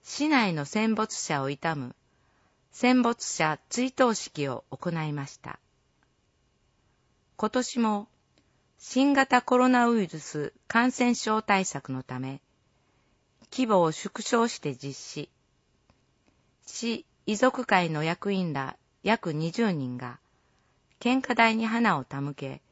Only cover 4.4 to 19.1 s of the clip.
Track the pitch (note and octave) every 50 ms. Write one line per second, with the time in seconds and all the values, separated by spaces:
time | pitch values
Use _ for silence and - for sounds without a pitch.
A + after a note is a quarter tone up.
4.4 | C#3+ C#3 B2 A2+ - _ - - - F3 E3 D#3+ D#3 D3+ D3 C#3+ C#3 C#3 - _
5.4 | - - - _ _ _ _ _ _ _ _ _ _ _ _ _ _ _ _ _
6.4 | _ _ _ _ _ _ _ _ _ _ _ _ _ _ _ _ _ _ _ -
7.4 | G#3+ A3 - B3+ B3 - - A#3+ A#3 A3 G#3 G3+ G#3+ _ _ _ _ _ _ _
8.4 | _ _ _ _ _ _ _ _ - - - B3+ C4+ C#4+ C#4 C#4 C4 - B3+ B3
9.4 | - - B3+ B3 B3+ B3+ B3+ B3 A#3+ A#3 A#3 A3+ G3 E3+ - D#3 - - - D3+
10.4 | C#3+ - _ _ _ _ - A#3 A#3+ B3+ B3 - B3 A#3+ A#3+ - - A3 A3 A3
11.4 | G#3+ - G3+ F#3+ F#3+ - - C#3 - - C3 C3 B2+ - B2+ B2+ C3 C3+ C#3 C3+
12.4 | _ _ _ _ _ _ _ _ _ _ _ _ _ _ _ _ _ _ _ _
13.4 | - _ - - C4 A3+ G#3+ F#3 E3+ D#3+ D#3 - - G3+ _ - - - - A#3
14.4 | A3+ A#3+ - - - D3 C3 A#2+ - C#3 C3 - - - - D3+ C#3+ _ _ _
15.4 | _ _ _ _ _ _ _ _ _ _ _ _ _ _ _ _ _ _ _ _
16.4 | _ _ _ _ _ - - - - A#3 A3+ - - _ _ _ _ - G#3+ G3+
17.4 | B3+ C4 B3+ - A#3+ - G#3 F#3 F3 E3 D#3+ D3+ D#3 D#3+ F3 - - G3+ G3+ F#3+
18.4 | F3+ E3 C#3+ C#3 C3+ C3 - _ _ _ _ _ - F#3+